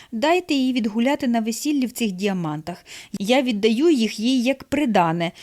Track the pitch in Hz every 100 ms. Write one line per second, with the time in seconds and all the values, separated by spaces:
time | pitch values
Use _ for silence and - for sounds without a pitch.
0 | - 226 294 359 359 277 262 254 214 226
1 | 247 294 262 233 220 220 294 285 247 -
2 | 226 180 202 185 156 151 156 - - -
3 | - - 202 262 254 208 220 226 339 269
4 | 214 208 233 262 240 269 - 285 285 196
5 | 170 170 170 -